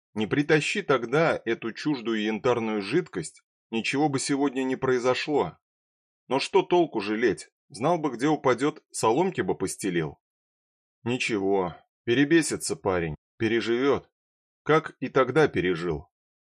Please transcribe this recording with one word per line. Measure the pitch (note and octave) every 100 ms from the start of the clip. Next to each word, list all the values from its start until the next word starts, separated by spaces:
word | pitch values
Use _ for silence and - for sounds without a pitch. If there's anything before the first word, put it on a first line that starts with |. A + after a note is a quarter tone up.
| _
Не | G#2+ G#2+
притащи | C#3 D3 D#3 - G#3+
тогда | F3 C3 A#2 C#3+ D#3+ A2
эту | A2+ A2+ A2+
чуждую | - D3 C3+ A2 A2
янтарную | G#2+ A2 B2 A#2+ A2+ G#2+
жидкость, | G2 D3+ E3+ F#2 - - _ _ _
ничего | A2+ G#2 C3+ D#3
бы | C3+
сегодня | - C#3 C#3+ B2+
не | C3 C3
произошло. | B2+ B2+ B2 B2 - C#3+ F2+ - _ _ _ _ _ _ -
Но | C3
что | - F#3+
толку | - F3 E3 A2+
жалеть? | G2+ G#2+ A#2 E2+ - _ _
Знал | - C#3 F3
бы, | D3+
где | A#2+ C#3+
упадет, | D3+ C3+ A#2 C#3+ - _
соломки | - A2+ B2+ F#3+ -
бы | F#2+ -
постелил. | F#2+ - G2 F2 D2+ - _ _ _ _ _ _ _ _
Ничего, | A2+ B2 - G#2+ F#2+ G2 F2 - _ _
перебесится | - A#2+ C#3+ E3 D3+ G2+ - G2+
парень, | G2+ F2+ E2 D2 _ _
переживет. | A2 A#2 G#2+ A#2+ C#3 G#2+ - _ _ _ _ _
Как | - D#3 D#3 -
и | B2
тогда | C3+ B2 C3+ C#3+
пережил. | G2 F2 E2+ F2 D#2+ - _ _ _